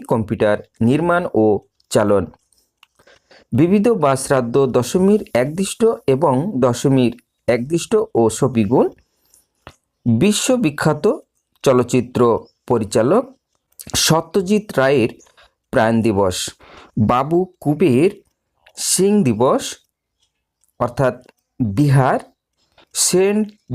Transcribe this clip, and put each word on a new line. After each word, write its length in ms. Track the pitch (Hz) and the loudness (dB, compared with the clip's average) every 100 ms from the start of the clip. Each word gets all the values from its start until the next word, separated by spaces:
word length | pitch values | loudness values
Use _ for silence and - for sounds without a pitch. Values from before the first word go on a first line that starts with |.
| - | 0
কম্পিউটার 460 | 120 107 110 107 104 - - | -2 -2 -2 0 -2 -6 -2
নির্মাণ 420 | 113 143 175 175 180 | 0 2 0 -2 -2
ও 100 | - 110 101 - _ _ | 0 2 0 -4 _ _
চালন, 340 | - 104 101 87 - _ _ _ _ _ _ _ _ _ - _ | 0 2 0 -2 -10 _ _ _ _ _ _ _ _ _ -20 _
বিবিধ 340 | 120 170 208 220 214 | 0 2 2 2 2
বা 100 | 147 135 | 0 0
শ্রাদ্ধ 400 | - 135 120 135 135 123 | 0 -2 0 0 0 0
দশমীর 460 | 123 180 190 214 - | -2 0 2 2 0
একদিষ্ট 480 | 117 127 160 196 - 226 226 - | -4 -2 -4 -8 -2 0 0 0
এবং 260 | 135 160 127 175 139 | 0 2 0 -2 -2
দশমীর 480 | 123 120 147 135 120 - _ _ - | -2 0 0 2 0 -2 _ _ -2
একদিষ্ট 440 | 120 127 165 - - - | -2 -2 -6 -2 -2 0
ও 80 | - 113 | 0 0
সপিগুণ, 560 | - 135 120 101 135 359 - _ _ _ _ _ _ - - _ _ - | 0 -2 0 0 2 0 -4 _ _ _ _ _ _ -20 -20 _ _ -2
বিশ্ববিখ্যাত 1000 | 113 190 208 - 254 165 143 156 151 202 311 - _ _ _ | 0 2 0 -2 0 -2 -2 -2 0 -2 -4 -8 _ _ _
চলচ্চিত্র 560 | - 127 123 131 123 - 120 107 - _ - | 0 2 2 -2 -2 0 2 0 -4 _ -4
পরিচালক 580 | 117 101 120 117 202 - - _ _ _ - - - | -2 -2 0 0 0 -2 -10 _ _ _ -20 -10 -4
সত্যজিৎ 720 | - 156 165 202 185 214 214 - | 0 0 0 -4 0 -2 -2 -2
রায়ের 340 | 135 143 110 - _ _ _ _ _ | 2 2 0 -4 _ _ _ _ _
প্রয়াণ 240 | 127 113 113 | 0 2 2
দিবস, 340 | 110 98 98 87 - - - - - - 104 | 0 0 0 -2 -8 -12 -20 -20 -10 -2 0
বাবু 280 | 120 143 170 185 _ | 0 0 -2 -4 _
কুবের 500 | 143 151 185 123 175 - _ _ _ _ _ - - | -4 0 2 2 0 -2 _ _ _ _ _ -10 -4
সিং 220 | - 190 208 | 0 2 2
দিবস 400 | 151 107 127 240 - - _ _ _ _ _ _ _ _ _ - | 2 2 0 0 -4 -14 _ _ _ _ _ _ _ _ _ -6
অর্থাৎ 360 | 117 - 139 156 - _ _ - | -6 -2 -4 -4 -12 _ _ -6
বিহার, 580 | 117 98 147 135 131 247 - _ _ _ _ _ _ | -4 0 2 2 2 0 -6 _ _ _ _ _ _
সেন্ট 520 | - - 175 196 208 208 - - | -4 -2 2 2 0 -4 -8 -6